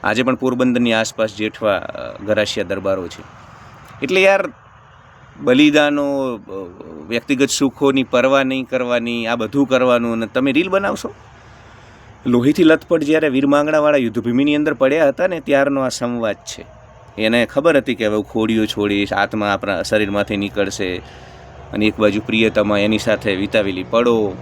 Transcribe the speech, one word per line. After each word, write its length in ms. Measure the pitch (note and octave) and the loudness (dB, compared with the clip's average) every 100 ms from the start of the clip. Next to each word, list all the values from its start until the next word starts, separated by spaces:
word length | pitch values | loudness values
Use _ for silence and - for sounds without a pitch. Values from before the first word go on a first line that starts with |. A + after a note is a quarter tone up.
આજે 200 | F#2 A2 | -2 0
પણ 120 | B2+ B2+ | 0 0
પોરબંદરની 580 | C3 B2 B2+ A#2+ A#2+ | -2 0 2 2 2
આસપાસ 420 | A2 A2 - A2 G2+ | 0 -2 -2 -4 -2
જેઠવા, 420 | G#2+ - A2 F#2+ | -6 -2 0 0
અ, 460 | - - B1 - | -4 -12 -12 -12
ગરાસિયા 440 | G2 G#2+ G#2 - F#2 | -2 0 0 -2 -4
દરબારો 400 | G2 F#2+ F#2+ F2 | -4 -2 -4 -6
છે. 160 | - - - - - - - - - | -14 -20 -20 -20 -20 -20 -20 -20 -12
એટલે 200 | - F#3 | -2 2
યાર, 280 | F#3+ G3 F#3+ - - - - - - - - - | 4 4 0 -8 -20 -20 -20 -20 -20 -20 -20 -8
બલિદાનો, 960 | B2+ B2+ D3+ D3 D3 D3 C#3+ C#3 C3+ A2+ | 0 4 6 6 2 0 -2 -2 -4 -6
અ, 40 | G2+ G2 F2+ F2+ D#2+ D#2+ D#2 | -10 -12 -12 -14 -18 -16 -6
વ્યક્તિગત 420 | A#2 - C3+ C3+ | -6 -2 0 0
સુખોની 540 | - C#3 - C#3 C3+ | 2 -2 2 0 2
પરવા 400 | B2 B2+ C3 C3+ | 2 2 4 2
નહીં 200 | C3+ C3 | 2 -4
કરવાની, 640 | B2 C3 B2 A#2+ A#2 A#2 A2+ | -4 -4 -2 -2 -2 -4 -4
આ 80 | A#2+ | -4
બધું 300 | A2 C#3 C3+ | -2 0 2
કરવાનું, 480 | B2+ B2+ A#2+ A#2 | 2 4 2 0
અને 120 | A2+ A2+ | -4 -2
તમે 260 | - C#3 | -2 0
રીલ 180 | C3+ F3+ | 0 0
બનાવશો? 440 | F#3+ G3+ G3+ - - - - - - - - - - - - B2 | 0 -2 -6 -10 -14 -20 -20 -20 -20 -20 -20 -20 -20 -20 -10 0
લોહીથી 380 | A#2+ B2 D#3 | 2 2 4
લથપથ 360 | D#3+ D#3 - E3 | 4 4 2 -2
જ્યારે 300 | D3 D#3 D#3 | 2 2 2
વીર 180 | C3 C#3 | 2 2
માંગણાવાળા 500 | C#3+ D3 D#3 D3+ D3 | 2 2 2 2 2
યુદ્ધભૂમિની 580 | A#2 A2+ A#2 A#2+ C#3+ D3 | 0 -2 -2 0 2 2
અંદર 180 | D3+ | 0
પડ્યા 340 | C3+ C3+ D3+ D3 | 2 2 4 2
હતા 200 | C3 F3+ | 2 -2
ને, 120 | E3+ | -2
ત્યારનો 420 | C#3+ C#3 C#3 C#3 | 0 2 2 0
આ 80 | C3 | -2
સંવાદ 460 | - A#2+ A#2+ A2+ G2 | -4 -6 -4 -4 -4
છે. 300 | - - - - - - - - | -10 -16 -18 -20 -20 -20 -20 -2
એને 280 | A2 A#2 A2+ | 0 2 0
ખબર 320 | C#3 D#3+ D3 | 0 2 2
હતી 180 | B2+ A#2+ | 0 -2
કે 100 | A2 | 0
હવે 100 | G#2+ | 0
હું 100 | G2+ | -2
ખોડીઓ 400 | A2+ A2 A2 G#2+ | -2 0 0 0
છોડીશ, 480 | - G#2 G2+ G2+ | -2 0 0 0
આત્મા 340 | G2 G2+ A2 G#2 | 0 -2 -2 -2
આપણા 340 | G2 G2+ F#2 | -2 -2 -4
શરીરમાંથી 560 | G2 G#2+ G#2 G2+ G2+ G2+ | 0 0 0 -2 -2 -2
નીકળશે, 600 | G2+ G#2+ G2 - F#2+ F2+ - - - - - - - | -4 -4 -4 -4 -6 -6 -12 -20 -20 -20 -20 -20 -10
અને 120 | G2+ G#2+ | 0 0
એક 140 | G#2 | 2
બાજુ 220 | G#2+ G2+ | 0 0
પ્રિયતમા 560 | - A2 A2 G#2+ G#2 G#2 | -4 0 0 2 0 0
એની 200 | G#2 A2 | 0 0
સાથે 380 | - G#2 A2 F#2+ | 0 -2 -2 -4
વિતાવેલી 480 | G2+ A2+ G2 F#2 | -2 -2 -2 -4
પળો 500 | F#2 A#2 A#2+ A#2 G#2 F#2 | -2 0 2 2 -2 -6